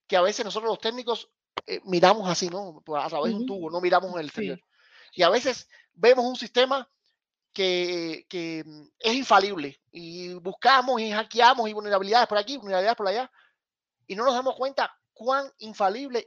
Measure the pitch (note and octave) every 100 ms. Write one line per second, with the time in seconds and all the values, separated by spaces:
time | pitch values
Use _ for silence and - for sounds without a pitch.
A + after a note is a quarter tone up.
0 | - F#3 F3+ G#3+ G#3+ F#3+ A3+ G3 A3+ A#3+
1 | A#3 A3 - _ _ - - F#3 G3 F3+
2 | F3+ A3 F#3 E3+ F3+ F3 G3 D#3 - D3+
3 | C#3+ D#3+ D3+ G3+ B3+ G3 D#3+ E3+ F3+ F3+
4 | F#3 F3 D3+ - G3+ F#3 _ _ _ _
5 | - - F3 G#3+ B3+ - - _ _ -
6 | G#3+ B3+ B3 B3+ A3+ B3 B3+ C4+ A#3+ _
7 | _ _ _ _ _ - F#3+ F3+ F3 F3
8 | E3 D#3 - F3+ E3 D#3+ D#3 D3+ D3 _
9 | A3 B3 B3+ G#3 G3 F#3+ C#3 C#3 _ E3
10 | E3+ E3+ F3+ F3+ F3 F#3 A#3+ C4+ B3+ A#3+
11 | A3 G#3 A3 A3 A#3+ C4 A3 G#3+ G#3 G3
12 | G3 A3+ A3+ G#3 G#3 C#4 G3+ F#3+ G3 A#3
13 | G3+ G#3 B3+ _ _ _ _ _ _ _
14 | - F#3+ B3+ B3 C4 A3+ C4 C4+ A3 -
15 | _ - A3+ C4+ C#4 _ G#3+ G#3+ G3 A3
16 | C#4 A#3+